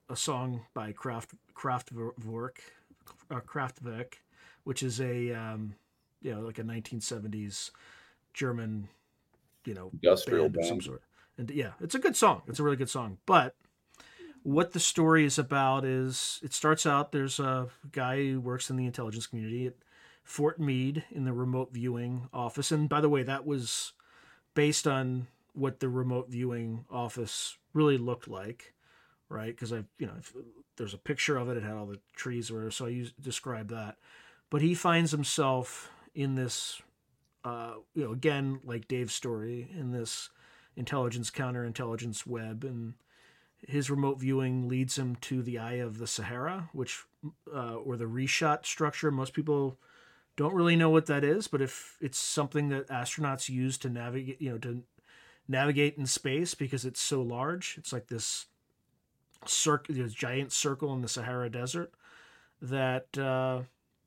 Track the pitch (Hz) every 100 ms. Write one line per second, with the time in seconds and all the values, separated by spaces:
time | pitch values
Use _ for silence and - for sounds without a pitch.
0 | - 120 - 131 127 123 - - 107 104
1 | 131 117 - - _ - 135 127 - 117
2 | 117 120 110 113 123 - - - _ -
3 | - - _ 123 - 147 127 - 120 113
4 | 123 - _ _ - - - 127 131 113
5 | 131 123 120 117 113 110 107 101 _ _
6 | _ _ - 107 113 110 113 113 110 117
7 | - 117 104 107 104 101 - - - -
8 | - _ _ - 135 120 110 107 101 -
9 | _ _ _ _ _ _ - 98 92 82
10 | 87 - - 87 76 82 82 87 - 64
11 | - _ _ - 120 147 117 - 175 262
12 | 370 - 214 107 - 131 147 135 131 139
13 | 113 95 - 180 127 - _ _ _ -
14 | - - 349 285 - 147 175 180 - -
15 | 160 160 147 135 135 139 135 135 135 131
16 | 131 127 - - 160 - 156 156 156 143
17 | 143 147 135 - 135 131 123 - 143 -
18 | 127 135 139 131 123 127 - 131 127 123
19 | 113 110 - 120 110 120 127 - _ _
20 | - - - - 147 165 147 131 131 151
21 | - 156 127 120 127 127 127 123 123 120
22 | 120 123 123 127 120 143 139 156 151 147
23 | 151 143 131 135 143 139 117 - - -
24 | _ - - - _ - 147 151 156 135
25 | 127 127 123 _ _ - 135 131 131 127
26 | 127 127 127 120 127 120 117 113 - 123
27 | 120 123 113 - - - _ 151 151 135
28 | 120 120 - 101 101 117 - _ _ _
29 | _ _ _ 107 110 117 117 117 101 -
30 | 117 170 - 127 117 - - - 110 95
31 | - 143 - 139 123 120 107 107 101 101
32 | - - 131 120 113 113 110 - 123 123
33 | 120 - 139 - 131 113 107 113 107 -
34 | _ - - - _ 147 156 175 180 165
35 | 165 147 139 - 139 131 127 - - -
36 | - - 139 131 127 - - - - _
37 | _ _ _ _ - 120 117 110 - 165
38 | 131 123 156 143 139 135 131 117 107 127
39 | 120 - 127 113 110 120 123 190 131 123
40 | 113 - - - - - _ - 120 143
41 | 123 120 113 - 127 123 120 113 123 113
42 | 117 107 - 117 110 113 135 123 113 120
43 | _ _ - _ _ _ - 143 135 139
44 | 139 135 131 135 131 127 123 127 131 -
45 | 127 120 - 131 120 117 113 123 120 107
46 | 113 - 110 120 147 185 165 143 123 -
47 | - _ 151 - - 143 120 113 135 120
48 | 113 120 131 - 160 147 - - 156 -
49 | 156 139 131 - 151 147 139 131 _ -
50 | - _ _ - 147 185 170 165 160 160
51 | 156 143 143 185 214 143 131 - - -
52 | 143 - - - 139 151 147 139 139 131
53 | 120 - 147 135 - 127 131 131 131 120
54 | 120 127 131 135 139 117 123 120 120 _
55 | _ - - _ - 131 143 143 147 151
56 | 131 - 139 139 170 - 135 131 123 127
57 | - 139 120 120 139 180 - - - 127
58 | - 117 - - - _ _ _ _ _
59 | _ _ _ _ - - 156 147 - 135
60 | 120 107 127 131 135 - 151 135 147 131
61 | 120 - 120 123 120 123 123 170 170 _
62 | - - - - _ _ 123 135 131 131
63 | 131 147 135 131 131 127 127 _ _ _